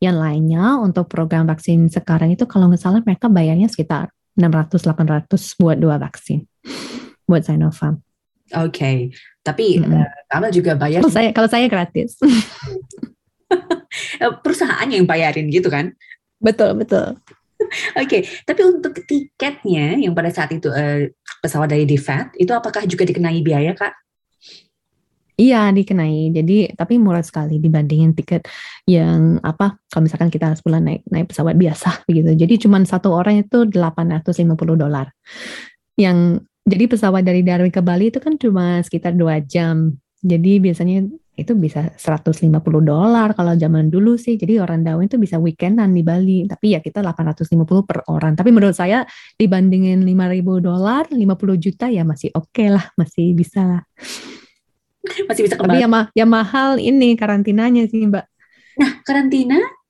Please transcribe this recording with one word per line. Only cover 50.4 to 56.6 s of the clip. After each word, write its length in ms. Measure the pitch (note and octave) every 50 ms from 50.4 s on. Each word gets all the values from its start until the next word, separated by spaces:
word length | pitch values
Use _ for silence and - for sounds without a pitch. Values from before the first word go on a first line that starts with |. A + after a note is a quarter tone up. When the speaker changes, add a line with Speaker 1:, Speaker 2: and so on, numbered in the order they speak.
| F3+ F#3+ F#3 F#3
Speaker 1:
dolar, 420 | F3 F3+ F3 F3+ F#3+ G#3 B3 C#4 D#4+ D#4+
lima 220 | D#4 A#3+ G#3 G3 F#3+
puluh 240 | F#3 - G3 F#3+ F3
juta 320 | D#3 F#3+ F#3 - A#3+ B3+
ya 160 | A#3+ F3+ E3
masih 260 | D#3+ D3+ - - -
oke 320 | - D#3+ D#3 _ - - G#3+ G3+
lah, 160 | G3+ G3 E3+ - -
masih 380 | - E3 - - - E3+ F3 F3
bisa 300 | E3 F3 - - G3 F#3+
lah. 160 | F3+ F3+ F3 - _ _ - - - - - - - - - - _ _ _ _ _ _ _ _ _ _ _ - F#4 - - G4+ G4
Speaker 2:
Masih 160 | - - -
bisa 160 | F#4+ F#4 -
Speaker 1:
Tapi 80 | - F#3
Speaker 2:
kembali. 140 | F3+ C4 B3
Speaker 1:
yang 80 | A3+
ma-, 160 | A3+ A3+ G#3+ G#3+ -
yang 140 | A3+ A3+ A3+
mahal 480 | A3+ A3+ A3 G3 - C4+